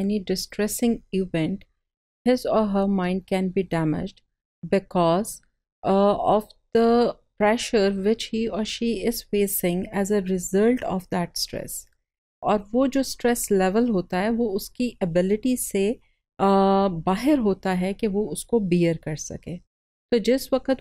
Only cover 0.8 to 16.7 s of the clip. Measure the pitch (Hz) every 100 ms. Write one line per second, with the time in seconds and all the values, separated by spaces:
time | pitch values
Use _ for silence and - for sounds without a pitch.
0.8 | 233 226 - 190 185 165 160 190 - _
1.8 | _ _ _ _ 240 254 - 214 214 196
2.8 | 196 196 180 185 - 190 190 180 180 165
3.8 | 156 156 190 - _ _ _ _ 165 196
4.8 | 190 185 170 170 220 - _ _ _ _
5.8 | - 196 202 202 - 202 214 _ _ 226
6.8 | 233 233 240 - _ - 208 233 - 226
7.8 | 196 196 196 226 - 220 226 - 214 -
8.8 | 233 233 - 233 - 208 202 - 185 180
9.8 | - 196 196 208 185 185 175 190 220 254
10.8 | - 185 - 190 175 - - - - -
11.8 | - _ _ _ _ - 117 208 202 233
12.8 | 269 269 262 - 240 240 - 196 185 202
13.8 | 247 202 175 180 208 233 233 190 - -
14.8 | 247 - 185 170 185 214 254 254 - 202
15.8 | 196 254 _ _ _ - 196 196 196